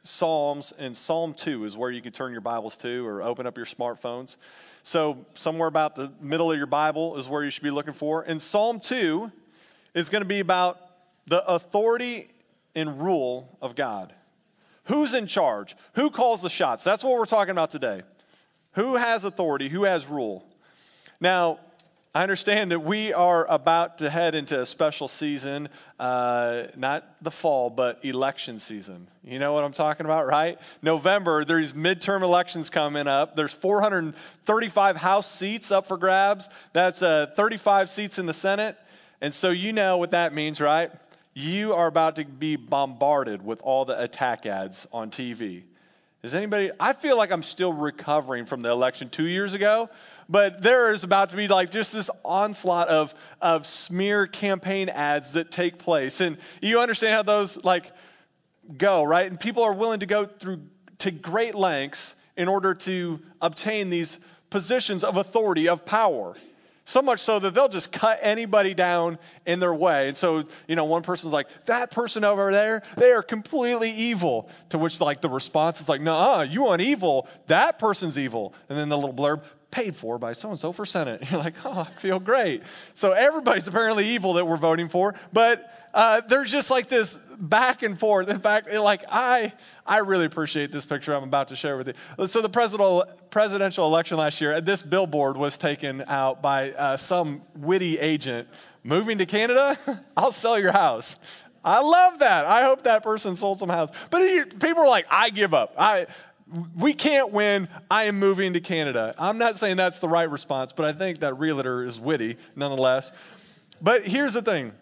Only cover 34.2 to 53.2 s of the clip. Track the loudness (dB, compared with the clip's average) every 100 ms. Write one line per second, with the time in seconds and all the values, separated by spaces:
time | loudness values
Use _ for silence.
34.2 | -20 -12 0 0 2 4 4 2 2 2
35.2 | 0 -6 -6 -6 0 0 0 -2 2 4
36.2 | 2 0 -6 -20 -4 2 2 2 2 2
37.2 | 2 2 0 2 2 4 2 -4 -6 -6
38.2 | -6 -2 -2 0 -2 -6 _ -20 _ _
39.2 | -8 -2 0 0 -2 0 2 2 2 0
40.2 | 0 -2 -6 0 2 2 0 -8 _ _
41.2 | _ -12 -6 -4 -2 2 2 4 2 0
42.2 | -10 -6 -4 -4 -2 -2 -2 0 0 2
43.2 | 0 -6 -8 -8 -2 -2 0 -4 -6 -4
44.2 | -4 -4 -6 -8 -8 -12 -14 -12 -10 -10
45.2 | -10 -8 -10 -12 -18 _ _ _ _ _
46.2 | -8 -6 -2 -2 -2 -2 -2 -2 0 2
47.2 | 2 -2 -6 -4 -2 -2 -4 -6 -2 -2
48.2 | 0 -8 -6 -6 -2 2 0 -2 -12 -4
49.2 | -2 -2 -4 0 2 2 -2 -10 -20 -20
50.2 | 0 4 4 4 4 6 4 2 2 2
51.2 | 2 -2 2 2 2 -2 -4 -4 -6 -8
52.2 | -4 -2 -2 -2 -2 0 2 2 2 -6